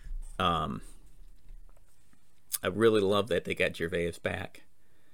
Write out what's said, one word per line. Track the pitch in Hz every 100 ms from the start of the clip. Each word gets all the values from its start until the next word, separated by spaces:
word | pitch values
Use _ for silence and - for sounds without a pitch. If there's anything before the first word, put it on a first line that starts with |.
| - - - -
Um, | 90 82 78 58 - - - - - - - - - - - - - - - - - -
I | 98
really | 98 113 107
love | 95 101 101
that | 85
they | -
got | 92 90 -
Gervais | 82 87 85 -
back. | 95 92 - - - - - - -